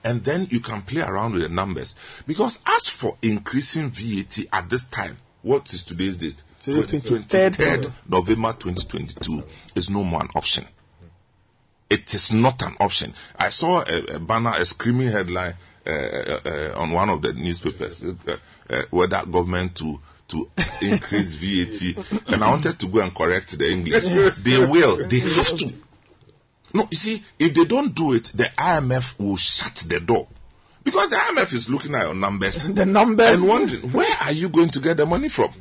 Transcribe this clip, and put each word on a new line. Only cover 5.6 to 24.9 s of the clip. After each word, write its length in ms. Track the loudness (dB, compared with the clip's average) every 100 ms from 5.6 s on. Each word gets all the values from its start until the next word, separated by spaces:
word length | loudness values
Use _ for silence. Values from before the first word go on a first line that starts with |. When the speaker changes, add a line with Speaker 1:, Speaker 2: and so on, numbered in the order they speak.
| 0
Speaker 1:
is 100 | -10
today's 320 | -8 -4 -4 -2
date? 260 | -8 -10 _ _
Speaker 2:
Today, 260 | -2 -2 0
Speaker 1:
Twen-, 140 | -4
Speaker 2:
twenty-third 520 | 0 -2 2 4 4
Speaker 1:
twenty-third 380 | 2 0 0 -4 -8 0
November 440 | 0 2 0 0
twenty 320 | -2 -6 -6 -6
twenty-two 580 | -8 -8 -6 -6 -6 -8 -18 -8
is 160 | -6 -4
no 120 | -2
more 200 | -2 -2
an 60 | -2
option. 300 | -4 -2 -4 -6 _ _ _ -20 _ _ _ _ _ _ _ _
It 240 | -2 0
is 180 | 0 2
not 300 | 4 2 2
an 140 | -8 -2
option. 320 | 0 0 -4 -12 -20 -4
I 120 | -2
saw 320 | 0 2 2 2
a, 280 | -2 -2
a 40 | -8
banner, 320 | -2 0 2 0
a 80 |
screaming 460 | 0 0 0 2 2
headline, 440 | 0 -2 -4 -4 -8 -18 _ -6
uh, 40 |
uh, 500 | -4 -4 -6 -6 -6 -6
uh, 260 | -6 -6 -4
on 120 | -2
one 180 | 0 0
of 100 | 0
the 120 | -2
newspapers, 680 | -4 -6 -4 -6 -6 -10 -8
uh, 320 | -10 -8 -10 -10 -12 -20 -8
uh, 120 | -6 -2
whether 320 | 0 0 0 0
government 480 | -2 0 -2 -4 -6
to, 240 | -8 -8 -14 -20 -8
to 200 | -8 -6 -4 -6
<laughs> 140 | -2
increase 540 | -2 -2 -2 -4 -4
V 280 | -6 -4 -2
A 40 | -2
T. 300 | -4 -6 -6 -6 -8 -2
And 140 | 0
I 80 | 2
wanted 280 | 2 0 -4
to 80 | 0
go 140 | 0
and 140 | 0
correct 440 | 0 0 0 -4 -4
the 120 | -2
English. 340 | 0 0 0 2 4 4 2
They 260 | 2 4
will. 420 | 6 6 6